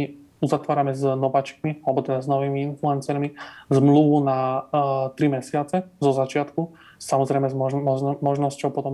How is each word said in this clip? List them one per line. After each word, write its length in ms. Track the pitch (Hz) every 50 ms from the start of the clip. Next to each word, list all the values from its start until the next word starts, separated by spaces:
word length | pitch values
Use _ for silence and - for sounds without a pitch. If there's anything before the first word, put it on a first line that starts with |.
| 143 143 - - - _ _ - 160
uzatvárame 500 | 143 156 143 - - 147 143 139 139 131
s 80 | 135
nováčikmi, 800 | 139 135 131 135 135 131 127 139 135 - - _ - 156 151 - -
alebo 180 | 139 131 - -
teda 160 | 143 135 131
s 60 | 131
novými 480 | 143 139 135 139 139 139 139 139 147 143
influencermi, 580 | - - 147 143 139 143 - 143 139 143 143 - - - - - - - -
zmluvu 480 | 135 135 139 143 143 151 156 147 147 147
na, 460 | 139 139 131 131 131 131 131 135 -
eh, 380 | - - 147 143 139 135 135 131 131 -
tri 160 | - 151 147
mesiace 560 | 135 127 127 - - 147 143 - - 185 185 - _
zo 140 | - 143 139
začiatku, 580 | 131 135 135 131 - 147 143 147 - 165 170 - - - - - - -
samozrejme 500 | - - 139 135 139 135 139 139 139 131
s 60 | 135
možno-, 260 | 135 131 131 135 143
možno-, 380 | 139 139 135 135 139 139 143 143
možnosťou 500 | 143 143 143 143 143 139 139 - - 139
potom 240 | - 143 139 139